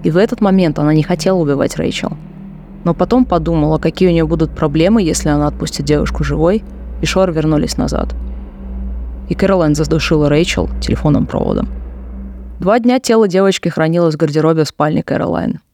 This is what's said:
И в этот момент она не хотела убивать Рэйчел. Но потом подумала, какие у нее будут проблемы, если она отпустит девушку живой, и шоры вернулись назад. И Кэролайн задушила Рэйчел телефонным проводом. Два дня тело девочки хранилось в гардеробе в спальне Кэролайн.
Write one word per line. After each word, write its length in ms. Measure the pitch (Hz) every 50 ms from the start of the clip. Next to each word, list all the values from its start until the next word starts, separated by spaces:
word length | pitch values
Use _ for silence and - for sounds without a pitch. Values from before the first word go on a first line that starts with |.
| -
И 80 | -
в 60 | 156 175
этот 240 | 202 233 247 -
момент 380 | 214 196 190 190 180 165 147 -
она 140 | 151 151 156
не 100 | 156 147
хотела 340 | - 180 165 156 190 190 180
убивать 380 | 165 143 143 139 - 123 - -
Рэйчел. 340 | 160 - - - - - 160 - - - - - - - - - - - - - -
Но 100 | 170 170
потом 320 | - 180 175 226 254 254
подумала, 520 | - 180 170 160 165 170 160 147 151 156 156
какие 320 | - 160 165 - 190 185
у 20 |
нее 160 | 170 165 160 151
будут 280 | 165 160 160 156 156
проблемы, 460 | - - 156 143 160 160 185 214 233
если 280 | 196 160 - - - 156
она 180 | 147 147 147 147
отпустит 380 | 143 - - 156 - - 147
девушку 380 | 143 147 147 151 - - - 151
живой, 400 | 143 143 156 156 170 196 220 - - - - - - - -
и 40 | -
шоры 260 | 147 - 185 190 185
вернулись 460 | 160 156 151 156 156 147 147 - - -
назад. 360 | - 151 - - - - - - - - - - - - - - - - - - - - - - - - - - - -
И 60 | -
Кэролайн 400 | - - 190 196 185 165 151 151
задушила 540 | 143 160 147 156 160 - - 165 151 147 143
Рэйчел 400 | 147 147 170 - - - 87 - - -
телефонным 440 | - - - - - 202 - - -
проводом. 440 | - - - - - 50 - - - - - - - - - - - - - - - - - - - - -
Два 200 | - 180 214 254
дня 200 | 226 240 247 262
тело 280 | 254 - 233 226 220 202
девочки 420 | 170 185 196 196 190 - - 170
хранилось 460 | 160 - 160 160 165 175 170 165 156
в 20 | 151
гардеробе 460 | 165 151 143 156 151 160 165 160 156
в 40 | -
спальне 360 | - _ 147 151 156 156 156
Кэролайн. 560 | - 143 - - - - - - - - 156 _ _